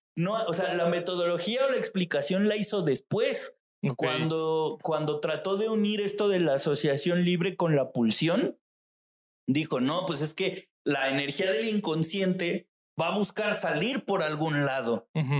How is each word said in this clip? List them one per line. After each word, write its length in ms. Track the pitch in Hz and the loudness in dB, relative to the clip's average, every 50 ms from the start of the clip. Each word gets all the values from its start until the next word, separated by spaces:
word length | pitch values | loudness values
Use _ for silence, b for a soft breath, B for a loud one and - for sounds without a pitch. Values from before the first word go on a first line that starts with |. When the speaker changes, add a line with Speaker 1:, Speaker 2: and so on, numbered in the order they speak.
| _ _ - | _ _ -4
Speaker 1:
No, 160 | 160 170 190 220 226 220 | -2 -2 0 0 -2 -2
o 60 | 175 156 | -2 -2
sea, 220 | 180 180 190 175 | -2 -2 -2 0
la 120 | 175 170 175 | 0 0 0
metodología 800 | 175 175 175 180 180 180 170 175 175 165 175 202 233 254 269 | 0 0 -2 -2 -2 0 0 0 0 0 -2 -2 0 0 0
o 40 | 269 | 0
la 60 | 254 | 0
explicación 720 | 214 - - - 190 180 165 - 143 139 - 180 190 208 214 | 0 -2 -2 -2 -2 -2 0 0 0 0 0 0 2 2 2
la 80 | 214 | 2
hizo 260 | 214 202 - 214 202 170 | 0 0 0 0 0 2
después. 720 | 151 131 - - - - 208 254 277 233 - - - - _ _ _ _ _ - | 2 0 0 -2 -2 -2 0 0 0 0 -2 -6 -8 -12 _ _ _ _ _ -4
Speaker 2:
Ok. 100 | 143 123 | -4 -2
Speaker 1:
Cuando, 840 | - 160 156 - 156 160 160 160 160 160 160 160 160 160 147 - - - | -2 -2 -2 0 0 0 0 0 0 0 0 0 0 0 -2 -4 -4 -4
cuando 380 | 165 156 151 151 151 147 151 | -2 -2 0 0 -2 -2 -2
trató 360 | - 160 156 147 - 190 196 | -2 -2 -2 -2 -2 -2 0
de 120 | 196 220 220 | 0 0 0
unir 320 | 226 214 208 208 214 208 | 0 2 2 2 0 0
esto 280 | 208 196 208 208 214 202 | -2 -2 0 0 2 2
de 120 | 190 180 | 2 2
la 140 | 170 151 135 | 4 4 2
asociación 680 | 139 - 165 143 135 - 151 139 139 - 175 175 180 180 | 2 2 2 0 2 2 2 2 2 2 2 2 2 4
libre 300 | 175 180 165 170 196 180 | 2 2 2 0 -2 -2
con 200 | - - 160 151 | 0 2 2 4
la 160 | 139 127 - - | 2 2 0 0
pulsión, 680 | 123 117 110 107 - 151 160 175 233 349 392 - _ _ _ _ _ _ _ _ _ _ _ _ _ _ _ _ _ _ | 2 2 4 4 2 2 2 2 2 0 0 -4 _ _ _ _ _ _ _ _ _ _ _ _ _ _ _ _ _ _
dijo, 320 | - 131 151 160 - 156 127 | 0 0 0 0 0 0 0
"No, 260 | 123 135 160 185 185 | 0 0 0 -2 -2
pues 140 | 185 160 135 156 | -2 -2 -2 -2
es 120 | 151 - | -2 -2
que 340 | - 190 185 185 - - _ _ _ - | -2 -2 -4 -4 -6 -10 _ _ _ -2
la 240 | 143 143 139 135 135 | -2 0 0 0 0
energía 440 | 135 139 139 139 143 - 185 190 208 | 0 0 -2 -2 -2 0 0 0 0
del 160 | 220 226 226 | 0 0 0
inconsciente 1000 | 214 202 156 165 156 160 160 - - 196 190 185 180 180 170 175 175 - - _ _ _ _ _ _ - | 0 0 0 0 0 0 0 0 0 0 0 0 0 0 -2 -2 -2 -4 -6 _ _ _ _ _ _ -4
va 80 | 160 175 196 | -2 -2 0
a 20 | 208 | 0
buscar 360 | 202 - - - 214 208 202 | -2 -2 -2 -2 -2 -2 -2
salir 500 | - - 165 160 151 190 240 269 220 - | -2 -2 -2 -2 -2 -2 -2 -2 -2 -2
por 180 | - 196 180 160 | -2 0 0 0
algún 420 | 151 151 147 160 160 147 143 143 | 0 -2 -2 -2 0 0 2 0
lado". 420 | 139 131 135 120 117 117 104 - _ - | 0 0 -2 -2 -2 -2 -2 -4 _ -4
Speaker 2:
Ujú. 200 | 160 147 131 147 | -4 -2 0 0